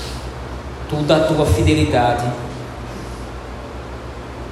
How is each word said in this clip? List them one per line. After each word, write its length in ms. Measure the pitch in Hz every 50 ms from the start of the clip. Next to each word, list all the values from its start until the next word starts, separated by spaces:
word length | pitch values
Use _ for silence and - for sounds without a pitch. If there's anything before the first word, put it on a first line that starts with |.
| - - - - - - - - - - - - - - - - - -
toda 280 | 151 151 147 147 165
a 40 | 151
tua 260 | - - 156 147 147 -
fidelidade. 840 | - 165 165 156 151 151 151 - 131 123 120 120 120 120 120 127 131 - - - - - - - - - - - - - - - - - - - - - - - - - - - - - - - - - - - - - - - - - - -